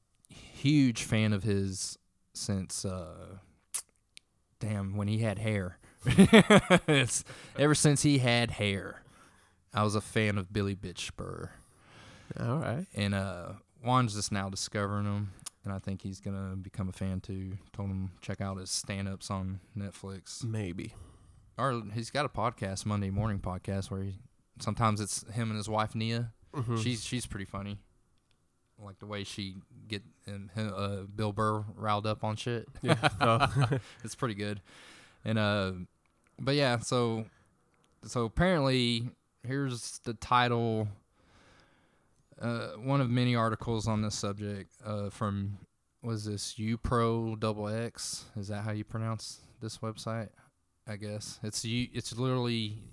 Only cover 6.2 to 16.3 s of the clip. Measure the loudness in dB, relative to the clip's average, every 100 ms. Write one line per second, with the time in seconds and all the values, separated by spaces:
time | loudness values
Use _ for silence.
6.2 | 12 12 12 8 10 6 8 4 4 0
7.2 | -4 -14 -12 2 4 6 6 6 6 6
8.2 | 6 4 2 2 0 0 -4 -12 -18 -20
9.2 | -20 _ _ _ _ 2 2 2 0 2
10.2 | 2 2 0 0 0 -2 -6 -8 -10 -8
11.2 | -8 -8 -10 -12 -20 _ -20 -20 -20 -20
12.2 | -12 -6 -2 -2 -2 -4 -6 -2 0 0
13.2 | -2 -6 -10 -14 -18 _ 2 2 2 -2
14.2 | -4 -2 -4 -6 -4 -2 -2 0 -2 -2
15.2 | -4 -8 -16 -12 -8 -6 -6 -8 -8 -8
16.2 | -8